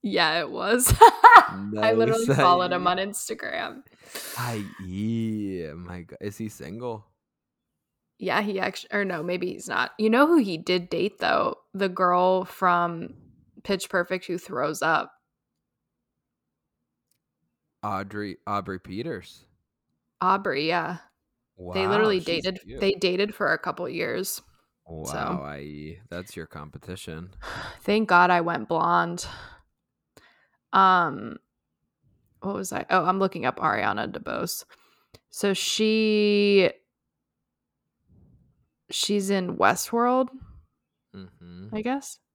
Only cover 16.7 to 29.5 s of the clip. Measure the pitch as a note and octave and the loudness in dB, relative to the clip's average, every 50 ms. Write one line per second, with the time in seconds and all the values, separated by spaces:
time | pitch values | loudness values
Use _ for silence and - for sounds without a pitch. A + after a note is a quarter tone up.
16.7 | _ _ _ _ _ _ _ _ _ _ _ _ _ _ _ _ _ _ _ _ | _ _ _ _ _ _ _ _ _ _ _ _ _ _ _ _ _ _ _ _
17.7 | _ _ - G#2 G#2 F#2+ G2+ G2 G#2 G#2 G#2 G2+ E2+ - _ G2+ G#2 G2+ F#2+ F#2+ | _ _ -8 -6 -6 -6 -6 -8 -8 -10 -8 -10 -10 -12 _ -6 -4 -4 -4 -6
18.7 | F#2+ F2+ _ - F#2 G2+ B2 E3 C#3 F#2 - - - - _ _ _ _ _ _ | -10 -10 _ -12 -10 -10 -8 -8 -10 -10 -12 -18 -20 -20 _ _ _ _ _ _
19.7 | _ _ _ _ _ _ _ _ _ _ F#3 F#3 F#3+ G3 G3 G3+ C#3 C#3+ D3+ D#3+ | _ _ _ _ _ _ _ _ _ _ 0 0 0 0 0 -2 -2 -2 0 0
20.7 | E3+ F3 D#3+ F3 F3+ E3 - _ _ _ _ _ _ _ _ _ _ _ F3+ F3+ | 0 -2 -2 -4 -8 -10 -14 _ _ _ _ _ _ _ _ _ _ _ -14 -8
21.7 | F3+ F#3+ F#3+ F#3+ G3+ G#3 A3 A3 G3+ F#3 E3 D#3+ E3+ E3 D3 F#3 F#3 F#3 - - | -4 -2 0 0 2 2 2 2 2 0 -2 -2 -4 -2 -2 -4 -6 -8 -14 -16
22.7 | A#2+ C3+ - G3 G3 F#3 F#3+ F3+ F3+ F#3 G3+ G#3+ G#3 - G3+ D#3 D#3+ D#3+ - E3+ | -8 -2 0 0 0 2 0 0 2 0 -2 -4 -2 -2 0 0 0 -2 -2 -8
23.7 | - - F3 C#3 - E3+ E3+ - - - F#3+ - - - _ _ _ _ _ _ | -6 -6 -8 -8 -6 -6 -4 -4 -4 -4 -6 -6 -8 -10 _ _ _ _ _ _
24.7 | _ _ _ E2 E2 D#2+ D#2 C2+ - - A#2 A#2 - - C#2 C#2+ D2 C#2+ C#2+ D2+ | _ _ _ -16 -14 -12 -10 -8 -8 -6 -6 -4 -6 -6 -6 -10 -12 -12 -12 -14
25.7 | D2+ D2 D2+ D2+ E2+ F2+ - - E2+ F2+ F#2 - - E2+ D#2+ - - D2+ D2 D2+ | -12 -12 -12 -14 -14 -16 -16 -14 -12 -12 -12 -12 -14 -14 -14 -14 -14 -16 -16 -16
26.7 | - D2 - - F2+ F#2 - - D#2+ D#2+ F2 F#2+ - - - - - - - - | -18 -18 -14 -14 -14 -14 -12 -12 -12 -12 -14 -16 -18 -16 -14 -12 -12 -12 -12 -14
27.7 | - - - - G3+ G#3+ A3 F#3+ F#3 F3 F3+ F3+ F3+ F3 E3 E3+ E3+ D3 - - | -14 -10 -4 -2 0 0 2 4 6 6 6 6 6 4 2 0 -4 -4 -4 -2
28.7 | E3+ D#3+ E3 E3+ F3 F3 E3+ F3 F3 F3+ - - - - - - | -2 0 2 2 2 2 2 0 -4 -8 -10 -12 -14 -16 -18 -20